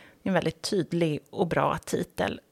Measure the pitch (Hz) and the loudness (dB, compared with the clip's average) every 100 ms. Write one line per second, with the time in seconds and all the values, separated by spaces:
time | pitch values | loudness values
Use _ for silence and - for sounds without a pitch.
0 | - - 196 180 - - - 202 156 170 | -20 -8 0 2 2 -4 -2 0 0 0
1 | 165 147 - 196 170 147 143 143 - - | 0 0 -6 -2 0 2 0 -2 -4 -4
2 | 180 - 92 - _ | -4 -2 -2 -2 _